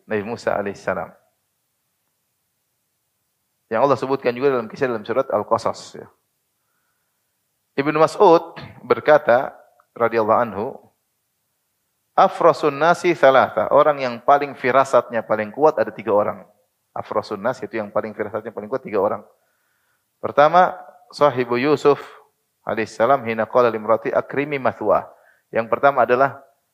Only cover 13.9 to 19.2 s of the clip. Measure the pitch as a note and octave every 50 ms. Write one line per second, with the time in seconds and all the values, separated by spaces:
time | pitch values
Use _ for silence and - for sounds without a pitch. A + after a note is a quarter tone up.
13.9 | C#3+ C#3 C3 B2 A#2+ A#2 - - C#3 C#3+ D3 C#3 B2+ - - B2+ A#2+ C3+ C3+ -
14.9 | - A#2+ - - A#2+ A2+ G#2+ - A2 G#2+ G#2+ G#2 G2+ - D3 D#3 D3 - A2 G#2+
15.9 | - - G#2 A2+ G2+ G#2 G#2+ G#2+ G2 G2 - - _ _ _ _ _ _ _ _
16.9 | _ A#2 - - B2+ G#2+ G#2 - A2 G2 G2 B2 C3 - A2 G2+ - A2+ G#2 G2+
17.9 | - G#2+ G#2+ A2 G#2+ A2 G#2+ G2+ G#2+ A2 G#2+ A#2 - - G#2 G#2+ B2+ C3+ - -
18.9 | G#2 G2 F#2+ G#2+ A2 G2+